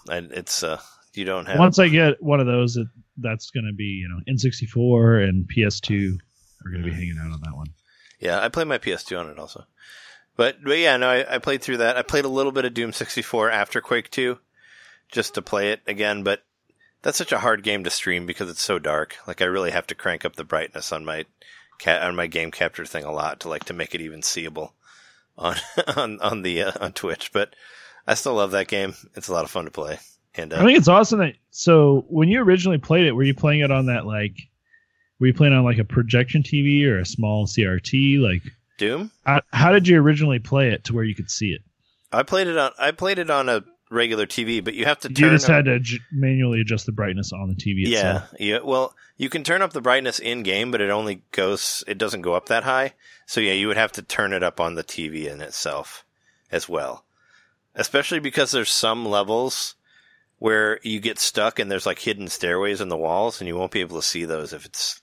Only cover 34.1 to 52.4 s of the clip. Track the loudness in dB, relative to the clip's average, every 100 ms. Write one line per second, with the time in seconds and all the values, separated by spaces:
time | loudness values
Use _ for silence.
34.1 | -4 -4 -6 -20 _ _ _ _ _ _
35.1 | 0 4 6 6 6 6 2 2 2 4
36.1 | 4 4 2 2 2 4 4 4 2 -2
37.1 | -2 0 0 0 2 2 0 0 2 4
38.1 | 4 4 0 -4 -18 _ -4 -2 -2 -6
39.1 | _ 0 0 2 4 6 6 8 6 6
40.1 | 4 2 0 0 2 2 0 -2 -2 -2
41.1 | -4 -6 -4 -4 -4 -10 _ _ _ -6
42.1 | -2 0 0 0 0 0 0 -2 -2 -2
43.1 | -2 0 0 2 0 -2 _ -6 -2 0
44.1 | 0 -2 -2 -2 -2 -4 -2 0 0 -2
45.1 | 4 6 6 6 4 4 0 -2 -8 -8
46.1 | -2 0 2 2 0 0 -2 -4 -4 -4
47.1 | -4 -6 -6 -6 -4 -4 -2 0 2 2
48.1 | 0 -4 -6 -2 -2 0 -2 -2 _ _
49.1 | -8 -6 -4 -2 0 -2 -2 2 2 2
50.1 | -4 -4 -4 -2 -2 0 0 0 0 -2
51.1 | -6 _ -2 0 0 -4 -6 -6 -4 -4
52.1 | -4 -2 -2